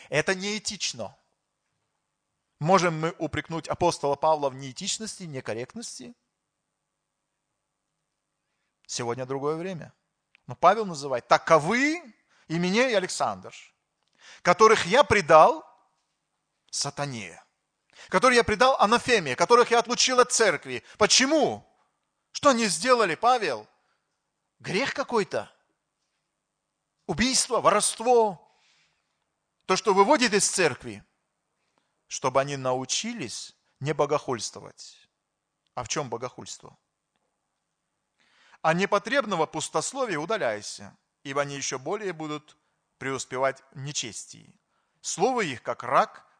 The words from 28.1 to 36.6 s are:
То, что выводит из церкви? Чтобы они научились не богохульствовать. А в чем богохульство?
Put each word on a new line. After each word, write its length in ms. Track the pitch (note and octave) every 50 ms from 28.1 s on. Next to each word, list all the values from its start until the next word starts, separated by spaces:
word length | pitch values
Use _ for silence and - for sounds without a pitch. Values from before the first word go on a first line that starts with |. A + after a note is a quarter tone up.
| B3 A#3 A3+ G#3 F3+ - _ _ _ _ _ _ _ _ _ _ _ _ _ _ _ _ _ _ _ _ _ _ _ _ _
То, 100 | - -
что 160 | - - A3 F#3+
выводит 400 | F#3+ G3+ G#3+ D4+ D4 B3 A#3 G3
из 160 | G3 - -
церкви? 560 | - F#3+ F3+ D3 B2 - - B2 G#2 G#2 - _ _ _ _ _ _ _ _ _ _ _ _ _ _ _ _ _ _ _ _ _
Чтобы 320 | - - - C3 B2+ C3+
они 160 | C3+ C#3+ C#3+
научились 1000 | C#3 C3 C3 B2+ C3 C3 - - - - A3+ A#3+ A3+ C#3+ G#2+ - - - - - _ _ _ _ _
не 120 | C3 C#3+ D#3
богохульствовать. 1160 | D3 D3+ C#3+ D3 C#3+ - - B2+ A2+ - - - G#2 G2 F#2+ - - - - - - _ _ _ _ _ _ _ _ _ _ _ _ _ _ _
А 80 | B2 B2
в 60 | -
чем 200 | - D#3+ D3 B2
богохульство? 680 | A2+ A#2 B2 B2 - - A2+ - - -